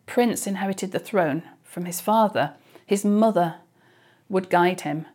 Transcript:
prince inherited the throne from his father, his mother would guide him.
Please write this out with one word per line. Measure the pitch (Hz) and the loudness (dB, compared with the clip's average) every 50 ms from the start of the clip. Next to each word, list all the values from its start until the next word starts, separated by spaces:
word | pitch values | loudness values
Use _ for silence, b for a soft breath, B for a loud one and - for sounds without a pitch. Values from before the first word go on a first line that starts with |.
| _ | _
prince | - - 247 240 226 - - - | -2 0 2 2 2 0 -2 -4
inherited | 202 196 190 196 196 190 - 196 185 | -6 -4 -4 -4 -4 -4 -4 -6 -6
the | - - | -6 -6
throne | - - - 190 170 151 135 165 170 - - _ _ | -6 -2 0 0 2 2 0 -4 -6 -10 -18 _ _
from | - - 175 180 | -14 -10 -10 -8
his | 175 170 - | -8 -8 -6
father, | - 208 214 226 220 196 - 113 139 147 B B B B B B B | -2 0 2 2 2 2 2 0 -2 -2 B B B B B B B
his | - 196 196 202 | -2 -2 0 2
mother | 208 208 208 220 226 196 175 175 160 165 - _ _ b b b b b b b b b b b | 2 2 4 4 4 4 2 0 0 -2 -8 _ _ b b b b b b b b b b b
would | - 196 185 185 - | -4 -2 -2 0 2
guide | 185 175 175 180 185 180 | 2 4 4 4 2 -2
him. | - 147 147 160 160 - | -4 -6 -6 -6 -8 -10